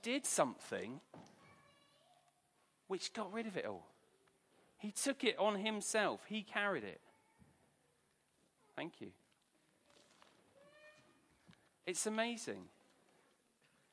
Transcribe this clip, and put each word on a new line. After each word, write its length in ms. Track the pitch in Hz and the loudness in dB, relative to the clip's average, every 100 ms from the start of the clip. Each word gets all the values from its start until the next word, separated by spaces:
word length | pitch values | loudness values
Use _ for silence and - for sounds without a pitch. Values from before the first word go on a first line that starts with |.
did 240 | 226 277 - | -2 0 2
something 760 | - 139 101 - 98 101 135 - - - - - - - - - - - - _ _ _ _ _ _ - | 4 4 0 -4 -4 -4 -8 -14 -18 -18 -20 -20 -20 -20 -20 -20 -20 -20 -20 _ _ _ _ _ _ -4
which 260 | 185 - | -4 -2
got 180 | 226 196 | -4 -4
rid 160 | 220 233 | -4 -2
of 80 | 180 | -2
it 80 | 104 | -2
all. 220 | 92 82 - _ _ _ _ _ - - - | -4 -10 -20 _ _ _ _ _ -20 -20 -10
He 120 | 208 | -6
took 320 | - 277 269 | 0 0 4
it 140 | 247 - | 4 6
on 160 | 208 202 | 4 4
himself. 680 | 220 214 - 220 185 107 - | 2 0 2 4 4 2 -4
He 160 | 214 | -6
carried 400 | 190 214 202 165 | -2 0 2 2
it. 180 | 101 - - - _ - - - _ _ _ _ _ _ _ _ _ _ _ - | -2 -8 -16 -20 _ -20 -20 -20 _ _ _ _ _ _ _ _ _ _ _ -8
Thank 260 | 160 - | -8 -8
you. 100 | 85 - _ _ _ _ _ _ _ - - - - - - 554 571 605 605 605 - - _ _ - - _ _ - | -14 -14 _ _ _ _ _ _ _ -20 -20 -20 -20 -20 -20 -20 -20 -20 -20 -20 -20 -20 _ _ -20 -20 _ _ -6
It's 180 | 180 214 | -4 0
amazing. 640 | 220 233 233 - 98 90 - - _ _ - _ _ _ _ _ _ _ | 0 0 -2 -6 -6 -10 -20 -20 _ _ -20 _ _ _ _ _ _ _